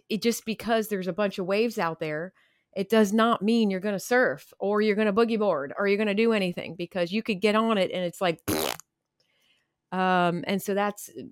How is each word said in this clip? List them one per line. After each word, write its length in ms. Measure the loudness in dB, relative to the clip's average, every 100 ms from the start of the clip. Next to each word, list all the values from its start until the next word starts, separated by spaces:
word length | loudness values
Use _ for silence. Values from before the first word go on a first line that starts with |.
| -6
it 120 | -2
just, 240 | 0 -2 -4
because 420 | -6 0 0 0
there's 200 | -4 -4
a 60 |
bunch 240 | -2 -2 -2
of 80 | -2
waves 320 | 0 0 0
out 220 | -4 -2
there, 340 | -6 -6 -8 _ _ _ _ -6
it 140 | 2
does 240 | 4 4
not 300 | 4 2 2
mean 260 | 2 2 2
you're 100 | 0
gonna 200 | -4 -4
surf 520 | 0 2 2 0 -10 -6
or 240 | -2 2
you're 140 | 2 2
gonna 180 | 2
boogie 240 | 2 2 2
board 360 | 0 0 -4 -2
or 100 | 0
you're 100 | 2
gonna 180 | 2 2
do 180 | 2
anything, 420 | 2 0 -4 -8 -10
because 360 | -6 -4 -2
you 100 | -2
could 180 | -2 0
get 140 | 2 2
on 220 | 2 2
it 140 | 0
and 120 | -2
it's 160 | -6 -2
like, 200 | -2 -2 -4
<sniffs> 1400 | -4 -4 -6 -14 _ _ _ _ _ _ _ _ _ -8
um, 520 | -2 2 4 2 0 -2
and 120 | -4
so 120 | -2
that's 380 | 0 0 -4 -14 -16 -14